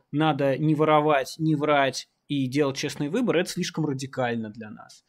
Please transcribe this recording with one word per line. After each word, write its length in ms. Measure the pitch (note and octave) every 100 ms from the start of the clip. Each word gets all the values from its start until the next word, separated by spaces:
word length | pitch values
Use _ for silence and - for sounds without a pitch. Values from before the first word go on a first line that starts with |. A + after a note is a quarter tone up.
| _
надо 460 | C#3+ D#3 C#3 C#3+ C3
не 160 | D#3 D3+
воровать, 600 | D#3 D3+ D3+ C#3+ B2+ -
не 180 | D#3+ D3
врать 520 | D3 C#3+ C3+ - - _ -
и 180 | C#3+ B2+
делать 300 | C#3 E3 -
честный 320 | C#3+ - D3
выбор. 280 | G#3+ A3+ D#3
Это 120 | F#3
слишком 340 | - F3 - D3+
радикально 640 | C3+ C3+ - A#2+ A#2 G#2+
для 220 | G#2 G#2+
нас. 320 | A#2 A#2 -